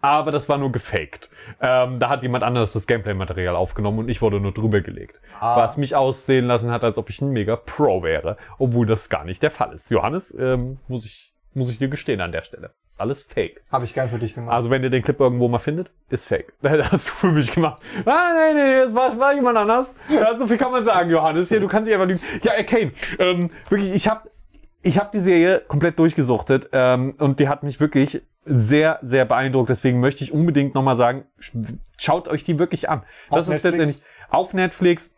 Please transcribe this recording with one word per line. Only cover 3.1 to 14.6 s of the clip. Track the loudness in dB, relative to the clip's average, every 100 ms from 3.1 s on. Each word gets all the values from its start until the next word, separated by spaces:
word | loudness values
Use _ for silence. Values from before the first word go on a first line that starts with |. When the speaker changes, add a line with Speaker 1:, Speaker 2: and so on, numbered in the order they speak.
| -6 -6 -4 -2
Speaker 1:
aufgenommen | -2 -2 -2 -4 -4
und | -4
ich | 0
wurde | 0 0
nur | -2
drüber | -2 0 0
gelegt. | -2 -12 -18 _ _ -6
Speaker 2:
Ah. | 0 2
Speaker 1:
Was | 2 0
mich | -2
aussehen | 0 0 -2 2 2 4
lassen | 0 0
hat, | -2
als | -2 -2
ob | -8
ich | -6
ein | -4
Mega-Pro | -2 -2 -4 -6 0 2 2
wäre, | 0 -2 -4 -8 -12 -4
obwohl | 0 2 2
das | 0 -2
gar | -6
nicht | -6 -4
der | -4
Fall | -2 -6
ist. | -6 -2
Johannes, | -2 0 -4 -8 -6
ähm, | -2 -2 -4 -10 -10
muss | -10 -10
ich, | -20 _ _ _
muss | -6 -4
ich | -2
dir | -4
gestehen | -4 -4 -4
an | -4
der | -6
Stelle. | -10 -18 -20 _ _
Ist | -8
alles | -6 -6
fake. | _ -6 -6 -6 _
Speaker 2:
Hab | -4
ich | -4
gern | -4 -4
für | -4
dich | -6
gemacht. | -8 -4
Speaker 1:
Also | -2